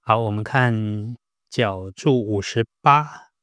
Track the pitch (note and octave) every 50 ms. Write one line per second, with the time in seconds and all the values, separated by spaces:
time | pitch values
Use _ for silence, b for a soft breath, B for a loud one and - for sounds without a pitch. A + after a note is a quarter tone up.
0 | _ - A2 A2+ A#2 G#2+ G#2 G#2+ G#2 - - C3+ B2+ A#2+ A2+ A2 A2 G#2+ G#2 G#2+
1 | G#2 A#2 A#2+ _ _ _ _ _ _ _ - - A#2+ G#2 F#2+ F#2 F#2 F#2+ F#2+ -
2 | - D#3 C3+ B2 A2 G#2 G#2+ G2 G2 - - A#2 A2+ _ _ _ - C#3+ C#3+ D3
3 | D3+ D3+ - - - _ _ _